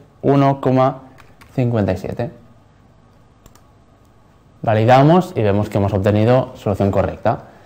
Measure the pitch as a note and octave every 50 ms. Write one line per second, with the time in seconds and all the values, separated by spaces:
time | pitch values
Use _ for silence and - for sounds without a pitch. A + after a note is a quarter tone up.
0 | - _ _ _ - C3 C#3 C#3 C#3 C#3 C#3 C#3 - C3+ B2+ C3 C3 C3+ C#3 -
1 | - - - - - - - - - - - C3+ B2+ A#2+ A#2 A2 G2 F#2+ F#2+ F#2+
2 | - - - - A#2+ - - - - - - _ _ _ _ _ _ _ _ _
3 | _ _ _ _ _ _ _ _ _ - _ - _ _ _ _ _ _ _ _
4 | _ _ _ _ _ _ _ _ _ _ _ _ - A#2+ A2 A2 A2 A#2 B2 C3+
5 | C#3+ D3+ E3+ F#3 F3 - - - A2 G2+ G2 G#2 G#2 - - G#2+ G2 G2 G#2 G2
6 | G2+ G#2 G2+ G#2+ A2 A#2+ B2 C3 B2+ - - - - A2 G2 - G2 G2+ G2+ G2+
7 | F#2 F#2 E2 - - G#2+ A#2+ - - - - - -